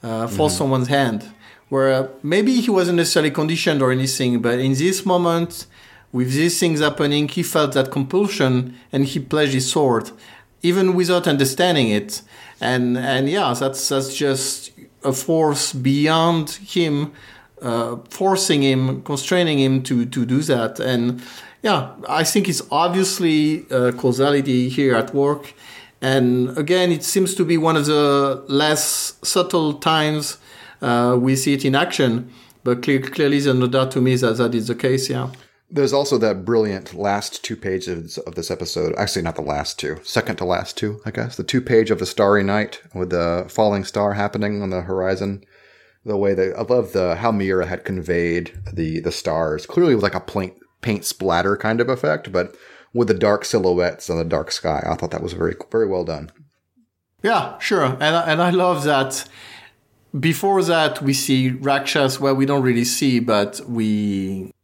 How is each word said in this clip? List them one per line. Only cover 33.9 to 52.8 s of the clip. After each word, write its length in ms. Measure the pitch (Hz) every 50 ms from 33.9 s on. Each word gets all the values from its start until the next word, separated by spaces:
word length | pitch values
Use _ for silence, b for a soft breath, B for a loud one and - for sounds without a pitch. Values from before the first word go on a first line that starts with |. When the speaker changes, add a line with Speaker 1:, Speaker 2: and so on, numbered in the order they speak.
Speaker 1:
to 100 | - 135
me 140 | 123 131 131
that 200 | 123 127 117 110
that 160 | 117 120 113 120
is 140 | 113 107
the 80 | 113 117
case, 340 | 120 - 131 127 135 131 -
yeah. 220 | 131 127 127 127 127 B B B B B B _
Speaker 2:
There's 220 | - 147 139 127 135
also 260 | 139 139 139 139 120
that 260 | 113 107 101 95 90
brilliant 480 | 101 117 113 110 104 98 95 90 - 98
last 500 | 82 101 101 101 104 104 - - - -
two 120 | - 113
pages 640 | - - 101 95 92 90 92 90 85 82 82 - -
of 160 | - - 82
this 160 | 90 82 -
episode. 420 | 92 - 90 82 - - 82 80 82
Actually, 260 | - 104 101 - 98 85
not 120 | 82 80
the 60 | -
last 380 | 76 71 73 71 71 - - -
two. 180 | - 71 78 82 -
Second 320 | - - 120 - - 101
to 100 | - 95
last 320 | 90 90 90 90 - -
two, 220 | - - 104 104 104 -
I 60 | 110
guess. 260 | - - 113 120 -
The 60 | - 120
two 160 | - - 127
page 280 | 127 127 123 113 113 107
of 80 | 107
the 80 | 87 95
starry 380 | 90 - - 104 98 101 104 98
night 380 | 98 101 107 107 107 - - - - -
with 160 | 95 90 87
the 360 | 87 87 85 85 85 90 90 87
falling 340 | - - 110 107 101 101 95
star 300 | - - 104 101 104 101
happening 480 | 101 101 104 - 107 104 104 104 101
on 80 | 101 95
the 120 | 92 90
horizon. 600 | 85 92 95 95 92 95 95 90 101 101 98 95 b b b b b b b b b b b b b
The 120 | 110 104
way 180 | 98 101 98 98
that, 180 | 92 95 95 87
I 60 | -
love 300 | 113 107 123 123 110 - -
the, 220 | 95 92 87 82
how 160 | 87 110 117
Miura 340 | 110 101 98 95 95 92 87
had 180 | 85 92 87 -
conveyed 680 | - 98 92 82 85 87 87 85 85 85 87 85 - - 92 95 95
the, 280 | 92 87 82 80 80 82
the 120 | 80 90
stars. 540 | 90 - - - 78 80 82 78 78 76 -
Clearly 300 | - - 170 175 165 127
with, 80 | 107 98
like, 100 | 98 -
a 60 | 92
paint, 340 | - - - 101 95 92 - _ - _ _ _
paint 220 | - 120 107 98 -
splatter 540 | - - - 95 95 85 85 87 98 101
kind 240 | 98 - 110 110 117
of 80 | 120 127
effect, 420 | 131 123 - - 76 78 - -
but 240 | 92 90 90 92 B B B B B B